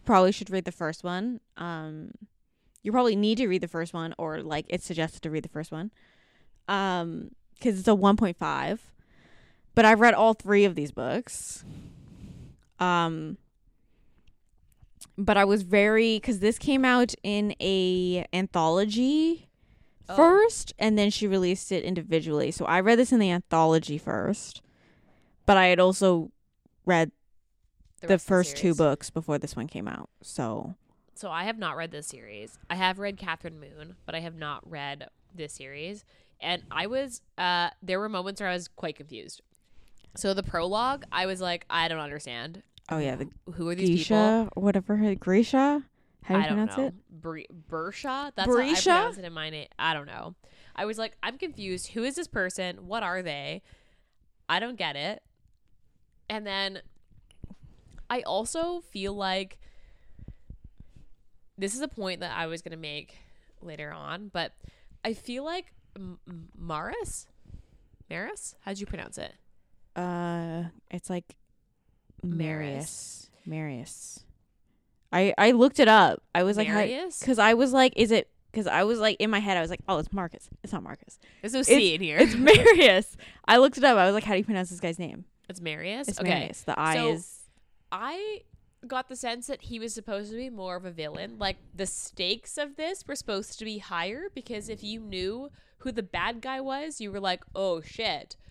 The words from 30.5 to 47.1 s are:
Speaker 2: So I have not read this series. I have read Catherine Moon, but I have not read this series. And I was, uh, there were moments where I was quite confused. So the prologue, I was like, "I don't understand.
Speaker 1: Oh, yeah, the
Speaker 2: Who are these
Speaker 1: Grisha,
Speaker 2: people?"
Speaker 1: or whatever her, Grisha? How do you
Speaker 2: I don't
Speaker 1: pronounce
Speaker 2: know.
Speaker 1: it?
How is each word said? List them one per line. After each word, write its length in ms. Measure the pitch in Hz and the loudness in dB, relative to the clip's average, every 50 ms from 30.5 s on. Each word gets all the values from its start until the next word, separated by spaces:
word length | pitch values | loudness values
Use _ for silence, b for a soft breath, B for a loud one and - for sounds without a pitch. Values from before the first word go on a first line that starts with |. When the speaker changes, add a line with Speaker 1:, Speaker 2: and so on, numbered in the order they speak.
| 107 - - - 185 _ _ _ _ _ _ _ - | -6 -8 -10 -12 -16 _ _ _ _ _ _ _ -20
Speaker 2:
So 140 | - 214 185 | -14 -12 -8
I 120 | 160 165 180 | -8 -6 -6
have 120 | 214 226 220 | -6 -6 -6
not 180 | 196 160 143 | -6 -8 -8
read 140 | 160 165 165 | -8 -10 -10
this 160 | 165 147 151 | -12 -14 -14
series. 500 | - - 123 113 107 107 104 107 113 - - - - | -14 -16 -16 -18 -18 -18 -16 -16 -18 -20 -18 -12 -8
I 60 | 170 | -4
have 220 | 185 185 185 185 196 | 0 0 0 0 -2
read 180 | 202 202 202 | -6 -8 -8
Catherine 420 | - 196 180 160 - - 165 165 156 | -8 -8 -8 -8 -8 -10 -16 -16 -16
Moon, 360 | 147 143 143 151 151 165 185 _ - | -20 -20 -20 -20 -20 -20 -20 _ -14
but 80 | - 165 | -10 -10
I 40 | 165 | -10
have 160 | 165 165 165 | -10 -10 -12
not 320 | 160 156 147 143 - - - | -12 -10 -10 -10 -12 -14 -14
read 380 | 165 147 143 143 139 143 139 123 _ _ _ _ - | -14 -12 -10 -10 -10 -12 -14 -20 _ _ _ _ -16
this 200 | 170 151 143 - | -14 -14 -14 -14
series. 500 | - 135 135 139 147 156 180 208 208 _ _ _ _ _ _ _ - | -16 -18 -16 -14 -14 -12 -12 -14 -16 _ _ _ _ _ _ _ -10
And 220 | - 160 180 - - - | -6 -4 -4 -4 -6 -8
I 160 | - 156 180 | -6 -4 -4
was, 340 | 208 247 262 277 262 240 - _ _ - | -2 -4 -4 -4 -6 -10 -16 _ _ -8
uh, 320 | - 180 180 180 175 175 - - - | -4 -2 0 0 0 0 -2 -4 -8
there 180 | - 180 185 190 | -6 -4 -4 -2
were 100 | 208 220 | -4 -4
moments 320 | 214 185 180 196 196 - | -6 -6 -6 -6 -8 -6
where 80 | 208 185 | -6 -4
I 40 | 180 | -4
was 140 | 180 170 | -6 -6
quite 280 | - _ - - 160 151 | -10 _ -10 -10 -10 -10
confused. 440 | - 143 156 - 113 76 - - - _ _ _ _ _ _ - - - - - - - - - | -10 -16 -18 -16 -16 -16 -16 -18 -20 _ _ _ _ _ _ -20 -20 -20 -20 -20 -20 -20 -20 -12
So 180 | - - 196 196 | -4 -2 -2 -2
the 100 | 190 190 | -2 -4
prologue, 600 | - - 170 165 180 202 214 240 262 277 277 277 - - | -4 -4 -4 -2 -2 -2 -2 -2 -2 -2 -6 -8 -6 -4
I 120 | 175 185 | -4 -2
was 120 | 190 190 180 | -2 -4 -4
like, 260 | 185 175 175 175 - - | -4 -6 -6 -6 -6 -4
"I 180 | - 170 165 | -2 0 0
don't 120 | 165 165 160 | 0 -2 -4
understand. 600 | 147 147 143 147 - 131 120 117 120 156 170 196 _ _ _ - _ - | -8 -8 -10 -12 -12 -12 -12 -10 -10 -12 -14 -16 _ _ _ -18 _ -6
Speaker 1:
Oh, 80 | 165 | -4
yeah, 180 | 156 147 135 127 | -4 -2 -4 -4
the 140 | - 139 - - - - - 170 | -6 -8 -12 -14 -20 -20 -16 -10
Speaker 2:
Who 160 | 180 165 170 | -8 -6 -6
are 60 | 175 | -4
these 140 | 180 190 180 | 0 2 2
Speaker 1:
Grisha, 560 | 170 180 160 - 220 214 214 214 220 226 226 | 2 2 2 2 2 4 4 4 4 2 0
Speaker 2:
people?" 60 | - - | -2 -4
Speaker 1:
or 60 | 180 190 | -2 0
whatever 340 | 202 196 196 190 - 208 | 2 2 0 0 -2 0
her, 180 | 208 214 214 190 | 0 0 0 -2
Grisha? 680 | - - 185 185 208 233 - - 262 269 285 294 294 269 _ _ _ _ _ _ _ - | -2 0 2 4 4 4 4 4 2 4 4 2 -2 -4 _ _ _ _ _ _ _ -4
How 100 | - 185 | 0 2
do 40 | 196 | 2
you 60 | 202 | 2
Speaker 2:
I 40 | 208 | 2
don't 80 | 208 | 0
Speaker 1:
pronounce 200 | 208 214 214 196 | 0 -2 -2 -2
Speaker 2:
know. 100 | 220 269 | -4 -4
Speaker 1:
it? 340 | 269 175 196 _ _ | -4 -6 -10 _ _